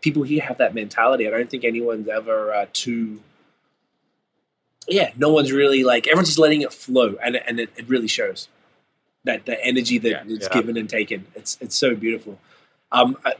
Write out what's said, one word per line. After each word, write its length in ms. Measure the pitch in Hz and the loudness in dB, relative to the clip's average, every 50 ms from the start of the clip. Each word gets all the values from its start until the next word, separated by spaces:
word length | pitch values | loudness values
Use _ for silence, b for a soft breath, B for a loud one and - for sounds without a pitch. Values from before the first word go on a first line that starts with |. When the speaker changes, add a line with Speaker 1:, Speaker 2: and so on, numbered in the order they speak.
Speaker 1:
people 220 | - - 143 151 | -2 0 0 0
here 180 | 135 135 151 156 | -2 0 -2 -2
have 140 | - - 120 - | -2 -4 0 0
that 160 | 120 98 107 | 0 0 0
mentality. 520 | 110 107 104 - 113 113 127 135 120 110 - | -4 -8 -4 0 2 2 4 4 2 0 0
I 20 | |
don't 200 | 113 117 123 117 | 0 -2 -2 -4
think 120 | 135 123 | -6 -4
anyone's 460 | 120 117 113 117 120 117 113 107 104 107 | -2 -2 -2 -2 -2 -2 -4 -4 -6 -6
ever, 460 | 107 110 107 113 110 110 107 107 104 | -6 -6 -2 -2 -2 -2 -2 -2 -2
uh, 120 | 104 101 - | -2 -4 -4
too, 480 | - - - 123 117 117 113 107 107 104 _ _ _ _ _ _ _ _ _ _ _ _ _ _ _ _ _ _ _ _ _ _ _ _ _ _ _ _ _ _ _ _ - - | -6 -8 -6 -4 -4 -4 -4 -6 -8 -14 _ _ _ _ _ _ _ _ _ _ _ _ _ _ _ _ _ _ _ _ _ _ _ _ _ _ _ _ _ _ _ _ -8 -2
yeah, 220 | 92 101 160 - - | 0 0 0 0 0
no 120 | 123 147 151 | 0 2 4
one's 220 | 156 151 139 131 | 6 4 4 2
really, 320 | 135 143 143 139 139 131 127 | 2 4 4 4 4 4 4
like, 220 | 123 120 117 - | 4 4 2 4
everyone's 220 | 151 156 185 180 156 | 4 4 4 4 2
just 100 | 147 160 | 4 6
letting 240 | 156 151 156 147 | 6 6 6 2
it 100 | 135 - | 0 -4
flow. 440 | - - - 127 127 127 120 101 98 - | -8 -12 -6 2 2 4 4 4 0 -2
And, 140 | 117 120 123 | -4 -4 -4
and 240 | 120 - 120 117 117 | -2 -4 -4 -4 -4
it, 100 | 113 - _ | -6 -8 _
it 120 | 120 113 120 | -18 -4 -2
really 200 | 131 123 110 107 | -2 0 0 -2
shows 400 | - - 107 95 92 - - _ _ _ _ _ _ _ _ _ _ _ _ _ _ _ - | -2 -2 -4 -4 -6 -8 -16 _ _ _ _ _ _ _ _ _ _ _ _ _ _ _ -6
that 220 | 127 113 101 - | -6 -6 -4 -6
the 160 | 123 113 - 120 | -8 -8 -2 -2
energy 340 | 127 127 127 117 117 123 113 | 0 0 0 0 0 -2 0
that 100 | 113 110 | 0 0
Speaker 2:
Yeah. 140 | - - - | -2 -2 -6
Speaker 1:
is 120 | 107 113 107 | -10 -8 -8
Speaker 3:
Yeah. 60 | 98 95 92 | -6 -2 0
Speaker 1:
given 220 | 113 110 120 117 | 0 0 0 -4
and 120 | 113 107 110 | -6 -6 -4
taken. 380 | 117 110 104 - 107 92 98 _ _ | -4 -4 -4 -4 -6 -10 -10 _ _
It's, 220 | 107 - - - - | -12 -10 -10 -10 -10
it's 160 | 123 110 - | -10 -6 -2
so 180 | - 143 127 117 | 0 0 0 0
beautiful. 460 | 104 113 113 113 113 - 107 95 _ b b b b b b b b _ - | 0 -2 -4 -4 -4 -10 -16 -20 _ b b b b b b b b _ 0
Um, 260 | 120 127 123 127 135 - - | 4 4 4 4 2 -2 -4
a 100 | 127 - | -4 -4